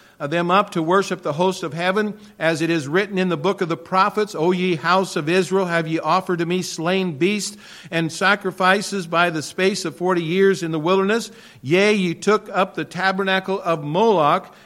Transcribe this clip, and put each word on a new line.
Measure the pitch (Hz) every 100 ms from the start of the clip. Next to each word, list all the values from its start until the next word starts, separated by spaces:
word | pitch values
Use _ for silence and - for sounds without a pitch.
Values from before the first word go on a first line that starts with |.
| - -
uh, | 147
them | 170 175
up | 190 202
to | 175
worship | 160 190 190 185
the | -
host | 147 185 185
of | 165
heaven, | 160 180 196 214 202 - -
as | 160 160
it | 165
is | 165 139
written | 175 202 190
in | 185
the | 160
book | 175 190
of | 175
the | 165
prophets, | - 185 202 208 208 156
O | 170
ye | 185 180 156
house | 165 190 190 185
of | 151
Israel, | 185 185 190 180
have | 170 160
ye | 160
offered | 156 185 190 175
to | 170
me | 185
slain | 175 - 165 190 185 139
beasts | 180 208 190 - - - -
and | 165 160
sacrifices | - 190 202 190 180 185 208 190 202 165
by | 165 175
the | 160
space | 131 - 190 196
of | 165 -
forty | 180 175
years | 160 185 196 170
in | 165
the | 160
wilderness? | 160 190 196 226 226 - - -
Yea, | 123 180 208
ye | 214 180
took | 160 196 208 208
up | 190 196 -
the | 156
tabernacle | 180 190 190 190 190 190 196
of | 175 165
Moloch | 147 170 226 180 147 175 - -